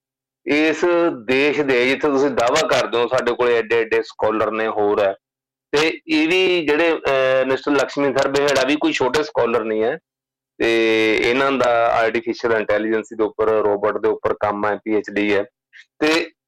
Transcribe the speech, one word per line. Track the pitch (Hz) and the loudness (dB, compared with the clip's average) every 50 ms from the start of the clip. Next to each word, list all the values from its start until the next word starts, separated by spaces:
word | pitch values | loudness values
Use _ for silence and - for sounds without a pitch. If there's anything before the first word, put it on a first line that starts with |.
| _ _ _ _ _ _ _ _ _ | _ _ _ _ _ _ _ _ _
ਇਸ | - 143 151 156 165 170 - 180 175 170 170 170 165 139 123 107 | -2 0 2 2 0 0 0 0 0 2 2 2 0 -2 -4 -4
ਦੇਸ਼ | 123 131 135 143 147 135 147 | -2 0 2 2 2 0 0
ਦੇ | 147 135 131 123 123 131 | 0 0 2 2 2 0
ਜਿੱਥੇ | 135 131 - 151 | 0 0 0 0
ਤੁਸੀਂ | 139 135 143 143 | 2 2 0 0
ਦਾਅਵਾ | 123 117 117 123 143 160 151 131 | 0 0 0 2 2 0 0 0
ਕਰਦੇ | 143 123 113 104 110 120 | 0 0 0 0 -2 -2
ਹੋ | 120 | 0
ਸਾਡੇ | 113 127 127 117 120 117 | 0 0 0 0 0 0
ਕੋਲ | 113 123 120 | 2 2 2
ਐਡੇ | 120 117 110 107 120 117 | 2 0 0 0 0 0
ਐਡੇ | 113 110 113 113 | 2 0 0 -2
ਸਕਾਲਰ | 110 - - - 107 107 110 107 110 107 | -2 -4 -6 -2 -2 0 0 0 -2 -2
ਨੇ | 110 110 110 110 | -2 -2 -4 -2
ਹੋਰ | 110 107 104 104 104 104 | -2 0 0 0 2 2
ਹੈ, | 101 98 98 - _ _ _ _ _ _ _ _ _ _ | 0 0 -2 -4 _ _ _ _ _ _ _ _ _ _
ਤੇ | - 147 160 165 175 - - 160 | -2 0 0 0 -2 -6 -6 -2
ਇਹ | 156 151 156 160 | 0 0 2 2
ਵੀ | 180 185 185 180 180 175 151 | 2 2 2 2 0 0 0
ਜਿਹੜੇ, | 143 147 151 170 170 | 0 0 2 2 2
ਅਹ, | 156 - - 135 135 135 131 131 131 131 131 | 0 0 -2 0 0 2 2 2 2 0 0
ਮਿਸਟਰ | 131 135 127 - 147 | 0 -2 -2 -2 0
ਲਕਸ਼ਮੀਧਰ | 143 135 127 - - 147 143 139 123 139 139 139 | 0 0 0 -2 -2 -2 -2 0 0 0 0 0
ਬਹੇੜਾ | 139 143 143 147 139 131 131 | 0 0 0 0 0 0 0
ਵੀ | 135 151 | 0 0
ਕੋਈ | 147 160 160 | 0 0 -2
ਛੋਟੇ | 147 - 131 123 131 151 | 0 0 -2 0 0 -2
ਸਕਾਲਰ | 147 - - 123 120 117 117 117 110 | -2 -2 -2 -2 0 0 0 -2 -2
ਨਹੀਂ | 113 110 110 | -2 -2 -2
ਹੈ, | 110 120 156 175 - _ _ _ _ _ _ _ _ _ _ - | -2 -2 -4 -6 -12 _ _ _ _ _ _ _ _ _ _ -2
ਤੇ | 117 117 113 113 113 113 110 110 110 110 107 - | 0 0 2 2 2 2 2 2 2 2 2 2
ਇਹਨਾਂ | - 120 120 135 139 139 | 0 0 0 0 0 0
ਦਾ | 139 123 123 123 120 117 117 117 | 0 0 0 2 2 2 2 2
ਆਰਟੀਫਿਸ਼ੀਅਲ | 113 117 113 113 113 120 - 117 110 - - 117 | 2 2 0 0 -2 -2 -4 -4 -6 -4 -2 0
ਇੰਟੈਲੀਜੈਂਸ | 113 107 101 104 104 104 110 110 110 110 104 - 113 107 | 0 0 0 0 -2 -2 0 0 -2 -2 -4 -6 -4 -4
ਦੇ | 107 | -2
ਉੱਪਰ, | 101 - - 110 | -2 -2 -2 0
ਰੋਬੋਟ | 110 110 107 101 104 104 101 104 107 104 104 | 0 2 2 2 0 0 0 0 -2 -2 0
ਦੇ | 107 110 | 0 -2
ਉੱਪਰ | 101 - - - 104 - | -2 0 -2 -4 -2 -2
ਕੰਮ | 107 104 101 101 104 | -2 -4 -2 -2 -2
ਹੈ, | 104 101 95 - | -2 -4 -4 -4
ਪੀ | 110 107 | -2 -2
ਐਚ | 104 - - | -2 -2 -4
ਡੀ | 101 101 107 104 101 | -4 -2 0 0 0
ਹੈ। | 98 101 - _ _ _ _ _ - - _ _ _ | 0 -2 -4 _ _ _ _ _ -20 -20 _ _ _
ਤੇ | 156 151 160 165 - - - _ _ | 0 0 0 0 -2 -6 -12 _ _